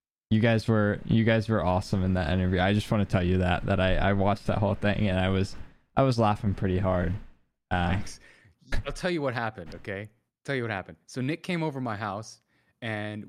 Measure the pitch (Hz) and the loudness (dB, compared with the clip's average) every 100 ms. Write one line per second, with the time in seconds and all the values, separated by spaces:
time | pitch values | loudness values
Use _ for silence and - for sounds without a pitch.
0 | _ _ _ 110 117 110 - 110 104 - | _ _ _ 2 4 4 2 2 2 0
1 | - 113 110 113 107 107 85 90 - 101 | 0 2 4 2 2 0 2 0 0 -2
2 | 92 92 85 92 90 92 95 104 - 110 | 0 0 0 0 2 2 2 2 2 0
3 | 98 95 90 92 90 87 98 95 92 90 | 2 2 2 2 2 0 0 2 2 2
4 | 98 98 98 98 - - 101 101 104 - | 2 2 2 0 0 0 0 0 0 0
5 | 104 92 92 95 101 - - - _ - | 0 2 2 2 0 -6 -14 -18 _ 0
6 | 135 117 104 104 101 92 98 92 95 90 | 2 4 2 2 -2 -2 0 0 2 0
7 | 87 98 - - _ _ _ 90 87 95 | 0 -4 -8 -20 _ _ _ -2 0 -2
8 | 104 - - - _ _ - - 143 - | -4 -12 -20 -20 _ _ -2 0 0 -4
9 | 180 170 135 120 113 98 82 85 - 98 | -2 0 -2 -2 -4 -6 -12 -12 -8 -8
10 | 107 _ _ _ - 135 113 98 - 82 | -10 _ _ _ -6 -4 -4 -6 -8 -16
11 | - 131 131 165 - 175 156 135 120 104 | -12 -6 -4 -4 -4 -4 -4 -4 -6 -6
12 | 107 101 110 - _ _ _ _ 117 107 | -6 -6 -10 -18 _ _ _ _ -8 -6
13 | 107 107 | -6 -10